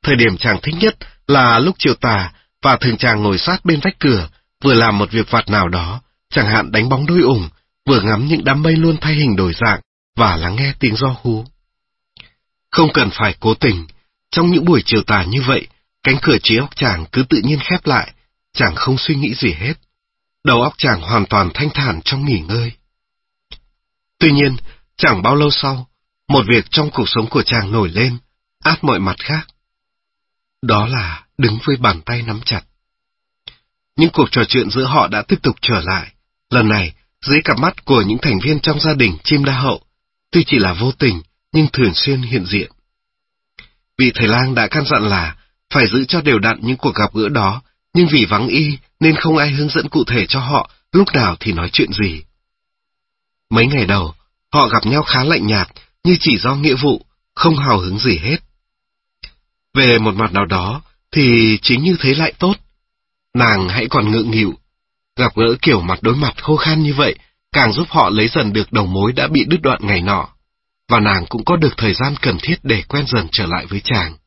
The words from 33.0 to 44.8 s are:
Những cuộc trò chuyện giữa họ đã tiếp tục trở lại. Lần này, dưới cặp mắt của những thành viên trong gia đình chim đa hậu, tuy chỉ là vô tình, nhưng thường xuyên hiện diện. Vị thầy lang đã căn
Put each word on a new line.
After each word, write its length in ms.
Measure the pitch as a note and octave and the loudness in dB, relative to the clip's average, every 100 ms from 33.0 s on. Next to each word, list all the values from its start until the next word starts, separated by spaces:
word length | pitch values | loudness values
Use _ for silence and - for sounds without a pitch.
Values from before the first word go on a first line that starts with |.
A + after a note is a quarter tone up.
| _ _ _ _ - _ _ _ _ - | _ _ _ _ -20 _ _ _ _ 2
Những 140 | E3 | 2
cuộc 220 | - C3+ | 4 0
trò 120 | C3 A2 | 0 0
chuyện 240 | C3 G2+ | 0 0
giữa 140 | A#2 | -2
họ 240 | C3 D3 F2+ | 0 0 0
đã 140 | G#2 | -2
tiếp 160 | - F#3+ | -2 -2
tục 140 | - - | -2 -2
trở 200 | - G#2+ | -2 -2
lại. 300 | D#2+ F#2 E2+ _ _ _ _ | -2 -6 -6 _ _ _ _
Lần 200 | B2 G#2+ | 0 2
này, 240 | G#2 F2 - _ _ | 0 -2 -8 _ _
dưới 200 | - D3 | -2 0
cặp 180 | D#3+ A#2+ | 0 0
mắt 260 | E3 - - | 0 -2 0
của 160 | C3 | 2
những 160 | G2 A#2+ | 2 0
thành 180 | D#3 G2 | 0 -2
viên 200 | A#2+ D3+ | -2 -2
trong 200 | D#3+ D3 | -2 0
gia 140 | D#3 | -2
đình 240 | C#3+ A2+ E2 | 0 0 -2
chim 220 | - D3+ C#3 | -2 0 0
đa 140 | C3 | 0
hậu, 220 | C3 - _ _ _ _ _ | -2 -4 _ _ _ _ _
tuy 120 | E3+ D#3+ | 0 2
chỉ 120 | C3 | 2
là 140 | F#2+ | 2
vô 180 | F2+ B2 | 0 -4
tình, 300 | - C3+ F2 - _ _ | 0 -2 -2 -10 _ _
nhưng 160 | D#3 D3+ | 0 2
thường 200 | - A2+ | 2 0
xuyên 280 | E2 - C3+ | 2 -2 -2
hiện 240 | B2 B2 F2+ | -2 -4 -2
diện. 260 | G#2 F2 _ _ _ _ _ _ _ _ - - _ _ - | -4 -6 _ _ _ _ _ _ _ _ -20 -20 _ _ 0
Vị 140 | B2+ - | 0 2
thầy 120 | A2 | 0
lang 280 | A#2 B2+ A#2+ | 2 0 0
đã 120 | G#2+ | -2
căn 180 | D#3 | -2